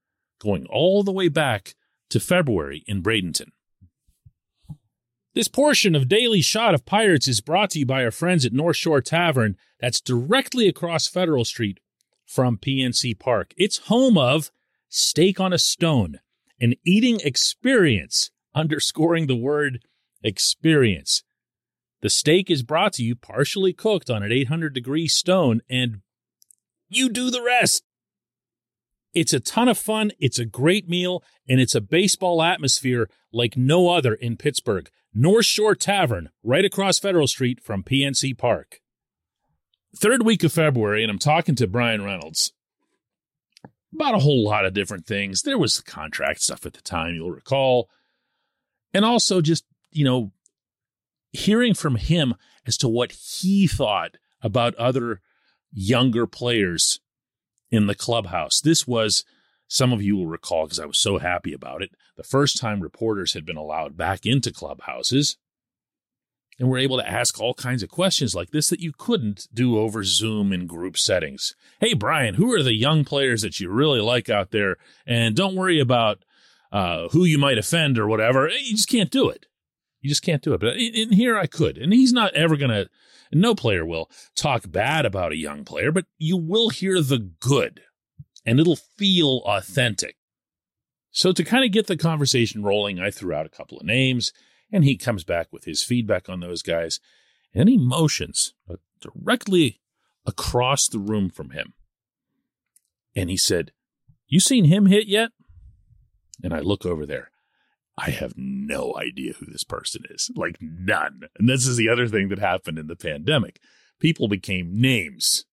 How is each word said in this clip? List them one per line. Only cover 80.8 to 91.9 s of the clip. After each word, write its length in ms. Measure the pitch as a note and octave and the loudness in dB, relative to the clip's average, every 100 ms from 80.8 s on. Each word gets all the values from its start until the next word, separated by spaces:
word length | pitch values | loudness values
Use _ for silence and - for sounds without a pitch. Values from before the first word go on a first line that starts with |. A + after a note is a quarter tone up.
| A#3 A3+ | -2 -2
in 160 | A3+ | 2
here 240 | G3+ A#3+ G#3+ | 4 4 0
I 80 | F3 | -2
could. 320 | - G#2+ C2+ | -2 -2 -2
And 160 | C#3 | 2
he's 200 | A#3 C4 | 6 6
not 200 | B3 G#3 | 4 2
ever 240 | - E3 D3 | 2 2 2
gonna, 320 | C#3 G#2+ F#2 _ _ _ _ | 2 0 -4 _ _ _ _
no 220 | D3+ A3+ | 2 4
player 320 | - A2+ F#2+ E2 | 2 0 0 -2
will 240 | E2 D#2+ - - - | -6 -8 -16 -12 -4
talk 360 | D3+ A#2+ F#2+ | -2 -2 -2
bad 340 | E2+ A#2+ D#3 A#2+ | -2 0 0 0
about 260 | F#2 E2+ | -2 -4
a 60 | D#2 | -4
young 260 | D2 D2 | -6 -10
player, 280 | C#2 D2+ A#2 | -10 -4 0
but 160 | F3+ - _ | -2 -4 _
you 180 | D#3+ F3+ | -2 -2
will 340 | D#3+ G#3+ A#3 | 0 0 0
hear 320 | - F#3+ F#3 | -2 0 0
the 180 | C#3 C3+ | 2 0
good. 640 | F#2+ E2 B2 C#3 D2+ - _ _ _ - - _ - | -4 -6 0 0 0 -6 _ _ _ -20 -20 _ 0
And 140 | B2+ | 4
it'll 180 | E3+ D3 | 4 2
feel 640 | - _ G3+ F3+ D3 B2+ - | -4 _ 0 2 2 0 -2
authentic. 720 | G2+ - F#2+ B2 G2+ - - _ _ _ _ _ _ _ _ _ | -4 -2 -2 -2 -2 -10 -14 _ _ _ _ _ _ _ _ _
So 220 | - F#3 | 0 0
to 100 | F#3 | 2
kinda 260 | D#3+ A#3+ B3+ | 2 2 4
get 180 | G#3 | 2
the 100 | G#3+ | 0